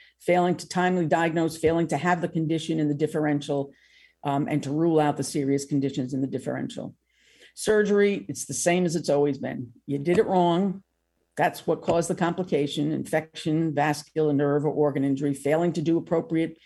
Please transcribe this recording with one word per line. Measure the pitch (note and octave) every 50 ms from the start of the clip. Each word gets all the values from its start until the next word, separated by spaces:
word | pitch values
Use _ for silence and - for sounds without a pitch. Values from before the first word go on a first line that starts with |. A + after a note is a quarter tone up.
| - _ _ _
Failing | - - F3 F3+ F3 F3+ F3
to | D3 - -
timely | - F3+ F3+ F3+ F#3 F#3 E3+
diagnose, | D3+ F3 E3 E3 E3 D#3 E3+ E3 E3 D#3+
failing | - - D#3 E3 E3+ E3+ E3
to | E3 C#3+
have | - F3+ F3 E3+
the | D#3+ E3+
condition | - F3 D#3+ D3+ E3 D#3+ D#3 - D#3+ D#3+
in | D3+ D3
the | D3
differential, | C#3+ D#3 D3+ - D#3+ D3+ D3+ D3 C#3+ C#3+ - C#3+ C#3+ C#3 C#3 - _ _ _ _ - - _ _ _ -
um, | - C#3 C#3 D#3 -
and | D3+ D3 C3+
to | C3+
rule | C#3+ D3+ E3 E3+ D#3+ D#3
out | D3+ D3 C#3+ D3
the | C#3+
serious | - - D#3 C#3 C3+ C#3 C#3 C#3
conditions | - D3+ C#3 C3+ C#3 C3+ C3 B2+ B2+ C#3+
in | C3
the | C3+ C3+
differential. | C3+ C3 - - B2+ C3 C3+ - - - - - - _ _ _ _ _ _ _ _ _ - - -
Surgery, | - - - G#3+ G#3+ G#3 F#3+ G#3 G3+ G3+ G3+ G3+ - - -
it's | C#3+ - -
the | - C#3
same | - - F3 F3 F3+ F3+
as | F3 D#3
it's | E3+ C#3+ -
always | C#3+ C#3+ C#3+ D3 C#3 C3+
been. | - B2 C3+ C#3 B2+ A2+ - - _
You | - C#3 C#3+
did | C#3 E3 F3 F#3
it | A3
wrong. | - F#3+ F#3 F3 F3 E3+ E3+ G3 G3+ F3+ G3 - _ _ _ _ _ _ _ _ _ - -
That's | D3+ E3+ D3+ - -
what | - E3 E3
caused | - - E3+ E3+ E3 -
the | F#3
complication, | F3+ F3+ E3+ F3 - F#3 F3+ - C#3+ C#3+ C#3+ - - D3 D3+
infection, | D#3 C3+ C3+ - - D#3 D#3 D#3+ - - - E3+ D3+ D#3+ E3 D#3+ D3
vascular, | C#3+ C#3+ D3+ D3 D3 - - - D#3 D#3 D3+ C#3+
nerve, | C#3 D3 C#3+ C#3+ D3 C#3+
or | D#3
organ | - - D3+ D3 C3+ C#3+ C3+
injury, | C#3 C#3 C3+ D3 C#3+ C#3
failing | C#3 - C#3 D3+ D#3+ E3+ F3 D3+
to | F3
do | D3+ D#3 E3 E3
appropriate | D#3+ - F3 E3 E3 - E3+ D#3+ E3 D#3+ D#3+ _ _